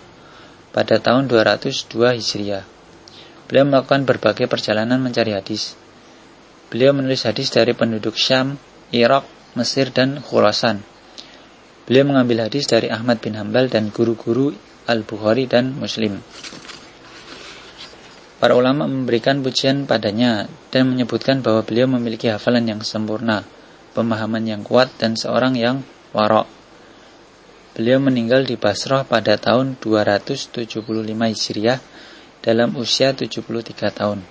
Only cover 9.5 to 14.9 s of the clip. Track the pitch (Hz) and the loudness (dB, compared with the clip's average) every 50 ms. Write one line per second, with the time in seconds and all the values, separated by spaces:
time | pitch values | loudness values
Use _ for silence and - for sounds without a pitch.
9.5 | - 123 120 - - 135 135 127 127 - 127 135 139 147 135 - - 113 107 104 | -6 -4 -4 -2 0 0 0 0 2 0 0 0 0 -4 -6 -2 2 2 4 4
10.5 | 104 - - 117 107 98 101 - - - - - - - - - - - - - | 2 2 0 0 -2 -2 -6 -14 -20 -20 -20 -20 -20 -20 -20 -20 -20 -20 -20 -20
11.5 | - - - - - - - - 117 131 139 143 143 135 127 120 117 113 113 107 | -20 -20 -20 -20 -20 -14 -2 2 4 4 4 6 4 2 4 2 2 0 0 -2
12.5 | 107 143 143 - - 113 113 120 117 110 113 123 120 113 - 117 107 107 104 104 | -2 -4 -2 2 2 2 2 0 -2 -2 0 0 -2 0 -2 -6 -6 -6 -4 -2
13.5 | 107 123 131 127 123 110 107 104 101 - 117 113 113 110 - - 113 123 135 143 | 0 2 2 2 0 0 -2 -2 -2 0 0 0 0 -2 -2 -2 0 0 0 0
14.5 | 175 - - - - - - - | -2 -6 -12 -20 -20 -10 -4 -2